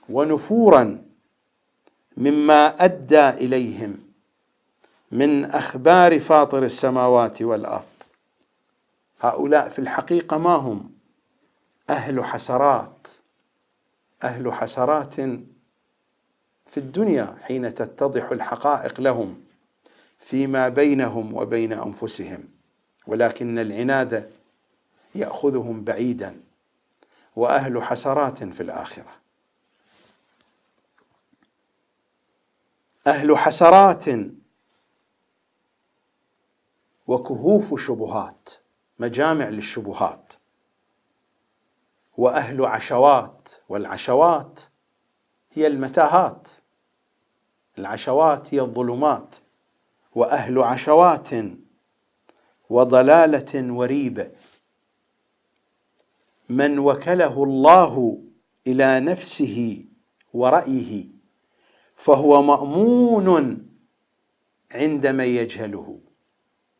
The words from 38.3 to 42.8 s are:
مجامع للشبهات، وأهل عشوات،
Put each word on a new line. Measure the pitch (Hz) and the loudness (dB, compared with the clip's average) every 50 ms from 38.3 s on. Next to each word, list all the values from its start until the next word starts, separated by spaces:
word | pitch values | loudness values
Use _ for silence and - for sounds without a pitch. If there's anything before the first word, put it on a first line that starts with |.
| - _ - - - - _ _ _ _ _ _ _ - | -14 _ -20 -20 -20 -20 _ _ _ _ _ _ _ -10
مجامع | 117 120 117 127 147 160 160 151 127 107 | -8 -6 -4 -2 0 0 0 -2 -4 -6
للشبهات، | 107 104 104 - - 123 101 101 92 - 98 80 - - _ _ - _ _ _ _ _ _ _ _ _ _ _ _ _ _ _ _ _ _ _ _ _ _ _ _ _ _ _ _ _ _ _ _ _ _ _ _ | -8 -10 -10 -12 -12 -12 -12 -10 -8 -4 -4 -6 -6 -8 _ _ -20 _ _ _ _ _ _ _ _ _ _ _ _ _ _ _ _ _ _ _ _ _ _ _ _ _ _ _ _ _ _ _ _ _ _ _ _
وأهل | - 120 123 127 151 131 117 139 131 131 | 0 0 0 2 0 -4 -4 -4 -2 -2
عشوات، | 113 110 110 | -2 -2 -4